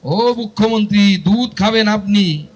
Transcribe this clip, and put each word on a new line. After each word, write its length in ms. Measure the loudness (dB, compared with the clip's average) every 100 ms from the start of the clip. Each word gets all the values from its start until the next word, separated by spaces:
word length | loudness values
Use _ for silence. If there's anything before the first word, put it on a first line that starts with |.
ও 300 | -4 -2 0
মুখ্যমন্ত্রী, 840 | -2 -8 -2 0 0 0 2 2 2
দুধ 400 | 0 0 -2 -2
খাবেন 300 | 0 2 0
আপনি 600 | -2 0 0 0 -2 -8